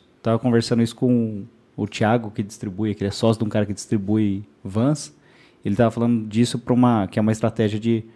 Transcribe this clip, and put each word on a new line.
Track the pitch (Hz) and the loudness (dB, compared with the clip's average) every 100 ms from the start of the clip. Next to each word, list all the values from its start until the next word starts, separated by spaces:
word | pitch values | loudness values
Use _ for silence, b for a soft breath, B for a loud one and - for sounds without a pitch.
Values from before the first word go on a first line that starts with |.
| _ _ | _ _
Tava | - 113 | -2 0
conversando | 131 117 113 117 | 2 2 2 2
isso | 117 - | 0 0
com | 127 123 113 104 98 _ _ - | 2 2 0 -4 -12 _ _ -8
o | 104 | -8
Thiago, | - 107 120 110 | 0 2 2 -2
que | 104 | -8
distribui, | 101 - 107 92 107 | -8 -8 -12 -6 -4
que | 101 | -2
ele | 98 | -4
é | |
sócio | - 113 113 | 0 2 2
de | 110 | 0
um | |
cara | 107 101 | -2 -2
que | |
distribui | 101 - 113 98 110 107 98 104 _ | -6 -4 -4 0 0 0 -2 -8 _
Vans. | 98 98 127 151 - - b b b b - | -8 -2 0 0 -6 -20 b b b b -4
Ele | 101 | 2
tava | 117 | 2
falando | 113 120 117 107 | 2 0 0 0
disso | 107 120 127 | 0 0 0
pra | - | -2
uma, | 123 123 113 95 | 2 4 4 0
que | - | 0
é | |
uma | 107 | 0
estratégia | 110 113 - 107 104 | 0 -2 0 -2 0
de | 113 113 110 | 0 -2 -2